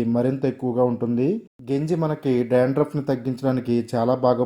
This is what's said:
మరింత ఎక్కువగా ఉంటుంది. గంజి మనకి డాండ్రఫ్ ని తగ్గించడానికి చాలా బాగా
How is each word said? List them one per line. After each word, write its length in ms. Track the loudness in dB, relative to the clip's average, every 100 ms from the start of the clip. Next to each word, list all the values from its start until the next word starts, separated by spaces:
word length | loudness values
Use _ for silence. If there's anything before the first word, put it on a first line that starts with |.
| 2 2
మరింత 280 | 0 0 -2
ఎక్కువగా 320 | -2 -4 2 2
ఉంటుంది. 380 | 0 -2 0 0 -2 -8 _ -4
గంజి 260 | -4 -2 -2
మనకి 300 | -2 -2 0 0 2
డాండ్రఫ్ 440 | 2 2 2 0 -2
ని 60 | -2
తగ్గించడానికి 680 | -2 -4 -4 -2 -2 0 -2 0
చాలా 220 | -2 0 2 2
బాగా 160 | 2